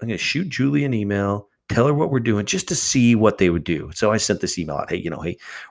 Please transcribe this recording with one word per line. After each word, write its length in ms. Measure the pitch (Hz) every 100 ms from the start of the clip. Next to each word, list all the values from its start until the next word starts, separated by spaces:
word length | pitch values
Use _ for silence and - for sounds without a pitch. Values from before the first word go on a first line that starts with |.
I'm 60 | 117
gonna 100 | 95
shoot 300 | - 143 190
Julie 360 | - 139 143
an 80 | 143
email, 560 | 113 101 101 101 101 - _ -
tell 180 | 117 135
her 80 |
what 160 | 147 170
we're 80 | 135
doing 280 | 117 104 98
just 200 | - -
to 60 |
see 400 | - - 135 120
what 240 | 113 107 -
they 100 | 92
would 140 | 85
do." 280 | 82 76 73
So 160 | - 107
I 60 | 107
sent 240 | - 98
this 180 | 185 -
email 180 | 76 71
out, 140 | -
"Hey, 60 | 90
you 120 | 85
know, 120 | 73
hey, 180 | 85 - - - -